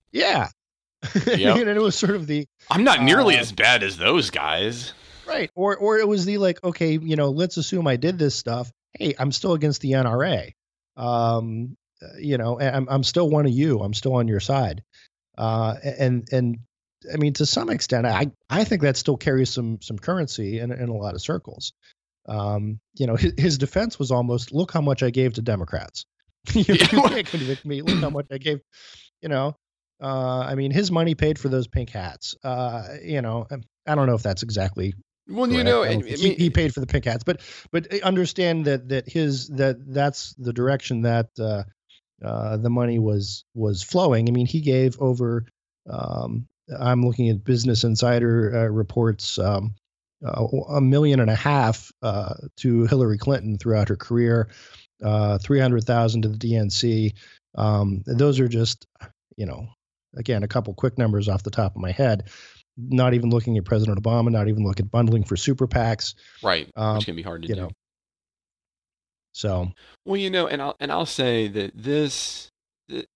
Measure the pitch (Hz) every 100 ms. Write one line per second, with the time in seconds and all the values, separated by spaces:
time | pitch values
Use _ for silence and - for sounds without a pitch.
0 | _ 247 339 160 92 - _ _ _ _
1 | - 196 233 185 190 226 226 208 214 -
2 | 190 202 151 151 143 _ - 160 254 170
3 | 127 196 233 135 113 95 110 123 98 85
4 | 92 165 107 76 73 80 104 120 123 -
5 | - - - 320 165 - 196 185 202 220
6 | 214 208 180 208 190 175 180 165 165 156
7 | 160 151 143 139 185 - 147 185 160 123
8 | 156 185 147 - - 117 123 - _ -
9 | 127 139 135 131 190 165 151 139 135 135
10 | 127 117 160 131 - - _ _ _ -
11 | 120 120 117 117 113 113 120 - _ _
12 | - - 151 131 113 120 135 135 131 135
13 | 127 170 165 151 147 123 156 117 101 107
14 | 135 127 117 101 - 135 113 85 - _
15 | _ _ _ - 113 113 110 - 143 135
16 | 131 123 113 131 123 117 120 _ _ _
17 | - 151 147 139 151 - - - - 123
18 | 120 104 143 - - 151 214 202 147 131
19 | - 131 - 131 127 - 117 110 - 107
20 | - 185 151 - 101 113 120 123 120 110
21 | 101 - - 165 - - - - _ _
22 | _ _ - 107 101 104 107 110 _ -
23 | 131 113 165 - 170 139 135 - 226 -
24 | 127 123 120 120 120 139 180 165 147 131
25 | 127 123 127 113 117 104 85 78 - -
26 | - _ _ _ - 233 196 190 185 214
27 | 269 254 180 170 131 135 151 139 160 175
28 | 147 143 143 135 135 143 - _ - -
29 | - _ 165 139 139 151 _ _ _ -
30 | 139 135 127 127 131 135 139 139 202 165
31 | 165 160 151 151 139 131 120 135 120 104
32 | 90 - - - 135 127 123 117 - 147
33 | 175 147 120 113 113 139 110 _ - 151
34 | 135 117 113 95 120 110 95 98 95 95
35 | - _ - 196 247 247 240 240 156 -
36 | 110 - 190 185 170 - 156 135 127 143
37 | 120 113 117 175 - - - 170 165 202
38 | 196 185 175 - 180 165 147 135 127 135
39 | - 165 151 135 127 139 139 123 139 135
40 | 143 - - - 120 117 127 139 - 120
41 | 117 117 113 - 110 104 95 - _ _
42 | _ - - - 110 107 117 120 120 117
43 | 110 104 101 101 - 117 107 95 - 180
44 | 180 117 113 123 123 165 147 131 131 123
45 | 131 123 120 117 117 _ _ _ - -
46 | - 50 60 80 123 _ - - 123 123
47 | 123 117 120 104 107 123 123 110 117 110
48 | 123 120 117 117 107 117 113 107 107 -
49 | 113 104 - - 92 101 107 104 _ _
50 | _ _ 147 - 113 131 - 147 131 143
51 | 151 135 110 110 147 143 113 113 - -
52 | 113 101 98 - 139 - 131 117 113 139
53 | 120 104 139 139 101 104 120 107 101 95
54 | - 120 117 117 110 - - - - -
55 | 110 107 104 101 - 143 131 120 113 120
56 | 113 113 110 107 117 113 104 - 120 110
57 | 107 - - _ _ - 107 104 101 98
58 | 98 120 147 131 127 117 113 - _ _
59 | - _ _ - 98 62 113 - _ _
60 | _ 127 117 113 101 127 110 95 131 -
61 | 117 104 101 98 101 - 98 98 92 92
62 | 135 107 95 - - - _ - 123 127
63 | 127 123 120 117 117 110 90 110 110 98
64 | 110 117 117 113 104 107 101 98 98 117
65 | 117 113 101 - - 131 131 131 113 110
66 | - - - - 104 85 - - 107 107
67 | 104 82 82 85 82 101 90 - _ _
68 | _ _ _ _ _ _ _ _ _ _
69 | _ _ _ - 107 92 90 - - _
70 | - 196 196 185 170 143 139 - 143 165
71 | 165 - 127 113 107 104 98 107 113 147
72 | 147 - - - - _ _ _ - 131
73 | -